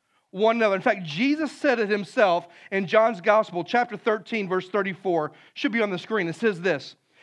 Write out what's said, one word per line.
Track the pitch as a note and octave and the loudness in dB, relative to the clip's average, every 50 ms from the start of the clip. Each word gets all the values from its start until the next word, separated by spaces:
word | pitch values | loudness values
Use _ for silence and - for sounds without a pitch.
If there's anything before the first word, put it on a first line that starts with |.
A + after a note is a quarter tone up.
| _ _ _ _ _ _ | _ _ _ _ _ _
one | - F#3 G#3+ A3 A3+ | -4 0 2 2 4
another. | A#3 A3 G#3 G3 | 4 2 2 2
In | F#3 - | 2 2
fact, | B3 G#3 G3 F3+ | 0 0 0 -4
Jesus | D#3 C#3+ D#3+ B3 C#4 D4+ D#4 D#4+ C4+ | -8 -4 -2 0 0 0 0 -2 -6
said | - - - C#4+ B3 A3+ | -6 -2 0 0 2 2
it | A3 G3 | 0 -2
himself | G#3 G3+ G3 - - C4 G#3+ F#3+ E3+ F3 E3+ - - - - - | -2 -4 -4 -4 2 2 4 4 4 0 -2 -8 -20 -20 -14 -4
in | G3+ G3 G3+ | -4 -4 -2
John's | D3+ G#3+ G#3+ A3 A#3 A#3 F3+ | 2 4 4 4 4 0 0
Gospel, | E3+ G#3+ G#3 A3 G#3 - F3 F3 D#3+ | 2 4 4 4 4 0 -4 -8 -6
chapter | - - A#3+ A#3+ A#3+ G#3+ | -2 0 0 0 0 -4
thirteen, | G3 - A#3 G#3+ A3 - - A3+ A3 G3 F3 | -4 -2 -2 -2 -2 -2 -6 -6 -4 -2 -2
verse | F#3 F#3 F#3 F#3 | -2 -4 -4 -2
thirty-four. | - G#3 F#3+ G3 F3+ - - F#3+ F3 E3 D3+ C#3+ - - - - - | -2 -2 -2 -2 -4 -6 -4 -2 0 0 -2 -4 -8 -14 -20 -20 -12
Should | - - C#4+ G3+ | -6 -4 -2 0
be | A#3 G#3+ | 0 -2
on | G#3 | -2
the | F#3 E3+ | -2 -6
screen. | - - A3 G#3+ F3 E3+ | -6 -4 -2 -2 -2 -2
It | D#3+ | -4
says | - A#3 A3+ G3 E3 | -2 -2 -2 -2 0
this, | F3 F#3+ D#3 C3+ - - - _ _ _ _ _ | 0 0 0 -2 -4 -12 -20 _ _ _ _ _